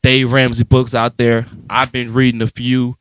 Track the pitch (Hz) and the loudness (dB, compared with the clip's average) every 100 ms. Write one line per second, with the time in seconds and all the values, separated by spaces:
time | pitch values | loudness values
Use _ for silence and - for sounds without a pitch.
0 | 131 131 127 135 127 117 117 131 120 120 | 2 2 2 0 0 0 2 2 2 -2
1 | 117 - 120 113 117 - - 113 131 127 | -2 0 0 0 -2 -14 -4 -2 -2 -4
2 | 120 120 127 117 110 - 123 127 123 127 | -4 2 2 0 -6 -4 -2 -2 -2 -8